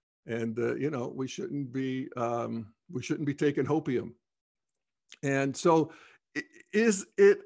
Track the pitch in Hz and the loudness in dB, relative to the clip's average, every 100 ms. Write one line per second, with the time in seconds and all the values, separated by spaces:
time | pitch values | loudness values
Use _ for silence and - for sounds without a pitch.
0 | _ _ - 113 117 110 117 117 139 127 | _ _ -8 -4 -4 -2 -2 -2 -4 -4
1 | 135 123 131 - - 143 131 131 131 131 | -6 -6 -8 -6 -6 -6 -6 -4 -4 -4
2 | 131 - 120 120 117 113 110 _ - 127 | -6 -4 -2 -2 -4 -8 -10 _ -12 -10
3 | - 156 143 139 147 143 117 156 151 120 | -6 -4 -4 0 0 0 0 0 0 -4
4 | 87 - _ _ _ _ _ _ _ _ | -6 -12 _ _ _ _ _ _ _ _
5 | _ - 143 135 139 131 175 165 151 - | _ -8 -2 0 0 2 4 4 2 -6
6 | - _ _ 147 - - _ 208 233 190 | -20 _ _ -10 -10 -16 _ 2 4 2
7 | - - 202 202 | -2 6 8 8